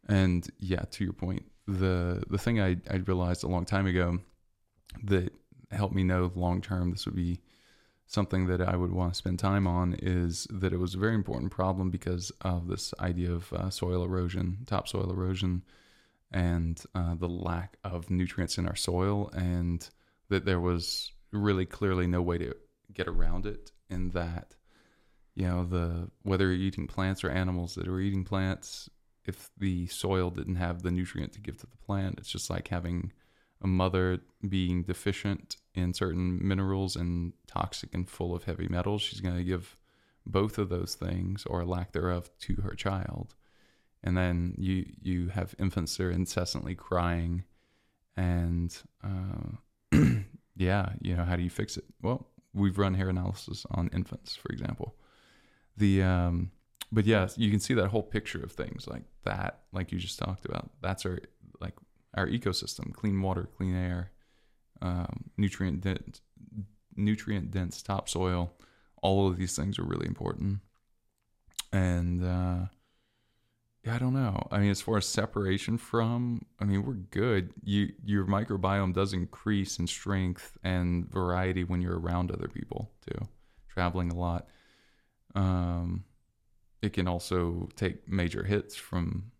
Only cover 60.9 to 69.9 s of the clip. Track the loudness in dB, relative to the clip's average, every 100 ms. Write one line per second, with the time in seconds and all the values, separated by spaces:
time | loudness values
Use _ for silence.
60.9 | -2 -4 -4 -8 _ -20 -12 -12 -12 _
61.9 | _ _ -2 0 0 0 -2 -6 -8 -8
62.9 | -2 0 2 2 0 -4 -4 0 0 0
63.9 | -2 -6 -12 _ _ _ _ _ -6 -2
64.9 | -2 -2 -6 -8 0 0 2 -2 0 -2
65.9 | -2 -6 -16 _ -20 -14 -12 -12 _ _
66.9 | 0 2 2 0 -4 -2 -2 -2 -6 -4
67.9 | -4 -2 0 2 2 0 -6 -20 _ _
68.9 | -2 2 6 4 2 -2 -2 -2 -2 -2